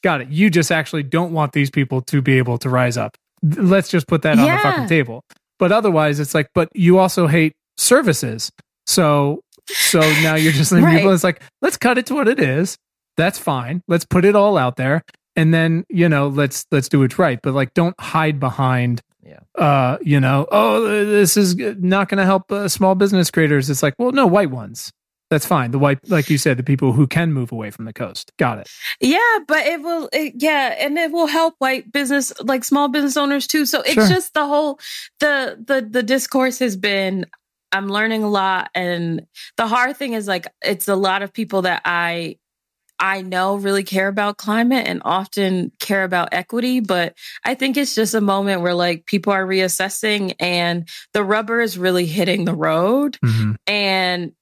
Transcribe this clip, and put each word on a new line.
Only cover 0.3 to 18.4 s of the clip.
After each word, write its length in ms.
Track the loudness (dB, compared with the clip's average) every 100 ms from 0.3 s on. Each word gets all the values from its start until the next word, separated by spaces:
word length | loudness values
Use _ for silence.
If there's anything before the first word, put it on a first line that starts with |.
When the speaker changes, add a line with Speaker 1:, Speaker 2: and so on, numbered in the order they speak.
| 2 4
Speaker 1:
just 220 | 4 2
actually 320 | 0 -2 -6
don't 300 | -2 -2 -2
want 180 | -2 -2
these 180 | 0 -2
people 320 | 0 -2 -2
to 180 | -2 -2
be 160 | 2 2
able 200 | 2 -2
to 100 | -2
rise 260 | 0 0 -2
up. 220 | -6 _ _ _
Th-, 160 | -2 2 2
let's 220 | 2 2
just 180 | -2 0
put 140 | 0
that 160 | 2 4
on 60 | 4
the 120 | 2
fucking 240 | 0 0
Speaker 2:
Yeah. 40 | 0
Speaker 1:
table." 380 | 0 0 -6 _ _ _ _
But 140 | 2
otherwise, 480 | 2 2 2 2 0
it's 120 | -2
like, 140 | -2 0
"But 160 | 0 -2
you 260 | 2 4 6
also 280 | 4 2 2
hate 260 | 4 2 _ _ -4
services." 760 | 4 4 4 0 -2 -8 -10 _ _ _ -2
So, 560 | 2 4 4 2 -2 _ _ -12
so 300 | -2 0 4 4 4
now 140 | 2 2
you're 180 | 2
just 180 | 2 4
letting 140 | 6 6
Speaker 2:
<laughs> 40 |
Right. 80 | 6
Speaker 1:
people, 140 | 4
it's 120 | 4
like, 180 | 2 -2 -10 _
"Let's 140 | -4 0
cut 220 | 0 0
it 80 | 0
to 80 |
what 140 | 0 0
it 120 | 2
is. 380 | 0 0 -2 -6 _ _ _ -2
That's 220 | -2 0
fine. 420 | -4 -4 -4 -8 -2
Let's 180 | -2 0
put 180 | 2 4
it 100 | 4
all 220 | 4 2
out 180 | 0 -2
there. 260 | -2 -2 -4 _ _ 0
And 180 | 2
then, 300 | 4 2 0 -2
you 180 | 2 2
know, 200 | 4 0
let's, 360 | 0 -2 -2 -2
let's 160 | -2 2
do 160 | 2
it 140 | 2 2
right." 200 | 0 0
But, 120 | -2 -2
like, 180 | 0
don't 260 | 0 0 -2
hide 400 | -4 -2 0
behind, 600 | 0